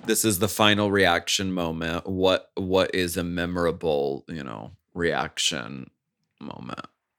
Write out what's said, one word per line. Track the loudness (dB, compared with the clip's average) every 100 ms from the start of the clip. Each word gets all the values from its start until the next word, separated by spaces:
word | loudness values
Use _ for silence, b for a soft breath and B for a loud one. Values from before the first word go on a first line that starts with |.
| -2
this | 2 2
is | 2
the | 0
final | 4 4 4 2
reaction | 4 4 4 0 -2 -2
moment. | -2 -2 -2 -4 -4 -4
What, | 2 4 4 0 -6
what | 0 2 2 2
is | 0 -2
a |
memorable, | -2 -2 -2 0 0 0 0 2 0 -2 -8
you | -10
know, | -10 -10 -14 -18 _ -2
reaction | 0 0 -2 -2 -2 -2 -6 -10 -14 _ _ _ _ -18
moment?" | -14 -12 -12 -12 -14 _ _